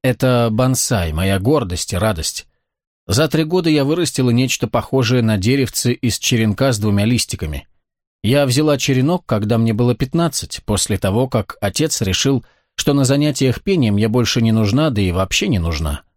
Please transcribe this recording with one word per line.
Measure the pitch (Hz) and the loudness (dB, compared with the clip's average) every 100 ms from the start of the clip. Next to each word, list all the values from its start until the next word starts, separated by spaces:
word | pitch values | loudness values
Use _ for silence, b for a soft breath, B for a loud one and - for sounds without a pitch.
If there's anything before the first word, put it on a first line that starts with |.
Это | 131 123 131 123 117 | -2 0 0 2 2
бонсай, | 110 127 127 - 107 82 | 2 2 0 0 -2 0
моя | 78 95 98 | 0 0 0
гордость | 104 151 101 87 - | 2 0 0 -6 -4
и | 90 | -2
радость. | 110 87 - - - _ _ _ _ _ - | -2 -2 -6 -8 -16 _ _ _ _ _ -2
За | 101 156 | 0 2
три | 156 | 0
года | 156 185 170 | 0 0 2
я | 151 | 2
вырастила | 135 165 160 - 127 | 2 0 -2 0 2
нечто | 120 131 - 117 | 2 0 -2 -2
похожее | 117 - 131 113 127 | -4 0 0 2 2
на | 113 107 | 2 0
деревце | 101 139 127 - 123 | 2 0 0 -2 -2
из | - 123 - | 0 -2 -2
черенка | - 117 110 98 135 | -2 0 0 0 0
с | 110 | 0
двумя | 107 101 | 0 0
листиками. | 107 123 - - 78 73 - _ _ _ _ _ 104 | 0 0 -4 -6 -8 -8 -12 _ _ _ _ _ 0
Я | 143 139 | 2 2
взяла | 123 156 143 | 2 2 0
черенок, | - 131 135 175 - | 0 2 2 0 -2
когда | 107 104 117 | -2 0 2
мне | 113 | 2
было | 107 123 | 2 0
пятнадцать, | 117 131 165 170 - - - | 0 -2 0 0 -2 -10 -12
после | - 101 - 98 | -4 -2 0 -2
того, | 98 104 135 | 0 0 0
как | 117 - - | -2 -4 -6
отец | 101 - 156 - | -4 -2 -2 -2
решил, | 98 92 139 135 b b b | -2 -2 0 -2 b b b
что | - - | -4 0
на | 143 | 2
занятиях | 127 143 151 139 131 - | 2 2 0 0 0 0
пением | - 185 117 101 | -2 0 2 2
я | 110 | 2
больше | 123 113 123 | 0 0 2
не | 113 | 2
нужна, | 110 104 127 156 | 2 2 2 0
да | 107 | 0
и | 95 | 0
вообще | 87 95 - 196 | 0 -2 -2 0
не | 101 | 0
нужна. | 82 78 78 73 _ | -2 -4 -4 -6 _